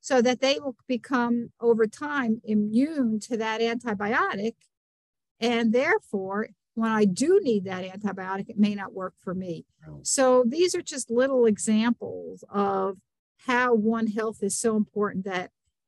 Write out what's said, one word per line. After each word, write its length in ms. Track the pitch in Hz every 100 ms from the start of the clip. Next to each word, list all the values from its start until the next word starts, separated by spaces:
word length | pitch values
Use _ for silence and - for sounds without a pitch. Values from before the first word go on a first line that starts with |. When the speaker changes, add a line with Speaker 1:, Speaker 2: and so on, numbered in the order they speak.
Speaker 1:
so 220 | - 262
that 180 | 240 254
they 180 | 262 294
will 180 | 285 220 -
become, 600 | 240 - 254 240 240 233 -
over 260 | 233 226 220
time, 540 | - 294 285 233 226
immune 800 | 214 214 208 226 294 311 233 214
to 160 | - 226
that 240 | 220 220
antibiotic. 920 | 233 240 240 202 208 277 392 196 214 - _ _ _ _ _ _ _ -
And 360 | 226 233 233
therefore, 720 | 240 302 427 _ 196 190 202 220 _ _
when 180 | 226 220
I 120 | 220
do 360 | 208 180 294 403
need 220 | 294 208
that 200 | 185 185
antibiotic, 640 | 185 196 208 190 185 196 196
it 100 | 202
may 160 | 208
not 200 | 208 185
work 200 | 190 185 _
for 160 | 190
me. 320 | 185 180 160 - _ 156
Speaker 2:
Right. 200 | 147 -
Speaker 1:
So 380 | - 262 254 233
these 280 | 302 359
are 60 | 349
just 300 | - 285 -
little 340 | 233 269 254
examples 960 | 233 202 - 214 233 240 196 180 175 185 -
of 480 | 202 202 196 190 196 _ _ _ _ -
how 280 | 247 247
One 340 | 233 214 226 220
Health 340 | 208 220 214
is 160 | 196 -
so 180 | 226 214
important, 480 | 208 208 202 180
that 260 | 196 185 - _ _ _